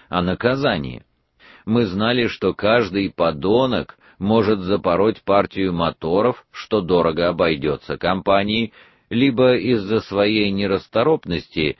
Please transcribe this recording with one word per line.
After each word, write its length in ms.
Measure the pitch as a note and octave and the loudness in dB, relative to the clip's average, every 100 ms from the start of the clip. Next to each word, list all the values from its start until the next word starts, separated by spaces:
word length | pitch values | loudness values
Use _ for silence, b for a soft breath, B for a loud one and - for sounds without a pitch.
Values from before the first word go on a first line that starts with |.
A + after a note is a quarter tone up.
| b | b
а 120 | F2+ | -4
наказание? 840 | F2+ F2+ A#2+ C3+ C#3 F2 C2 A#1 - _ _ _ B B - | -2 -2 -2 0 -2 -4 -6 -12 -20 _ _ _ B B -2
Мы 200 | A#2 G#2+ | 0 0
знали, 400 | F#2 A2+ B2 A2 | -2 0 0 -2
что 280 | - F#2+ | -2 -2
каждый 580 | - G2+ A#2+ G2 G2 F#2+ | 0 2 2 2 -2 -4
подонок 840 | - E2 D2 F2+ A#2+ C3 G2 C2 - b b | 0 -2 0 0 2 2 -2 -6 -14 b b
может 440 | G2 A2+ G2+ G#2 | 0 2 2 0
запороть 600 | F#2 G2 F#2 F2 G#2+ - | -2 -2 0 2 0 -2
партию 520 | - G2+ F#2+ G2 F#2+ | 0 2 0 -2 -2
моторов, 720 | E2+ E2 - D#2+ F#2 A#2+ B2+ _ | 0 -2 -4 -2 0 0 -2 _
что 300 | - - G#2+ | -18 -4 -2
дорого 480 | E2+ F2+ D#2+ D#2 F2 | 2 2 2 0 0
обойдется 680 | E2+ E2+ D2+ D2+ C#2 - C#2 | 2 0 0 -2 -4 -6 -4
компании, 760 | F2 F#2 G2 G2 G#2 A2 A2+ b b b b | -2 -2 2 2 2 -2 -4 b b b b
либо 440 | A#2+ C#3 A#2+ B2+ A#2+ | 0 2 4 2 2
из-за 420 | G#2+ A#2 F#2+ A2 | 0 -2 0 -4
своей 500 | - G2 G#2 G#2+ G2+ | -2 0 2 2 0
нерасторопности, 1300 | G2 G2+ F#2+ - A2 C3+ D#3 - E2 - E2+ D2+ | 0 -2 -2 -2 0 2 0 -2 -6 -4 -4 -2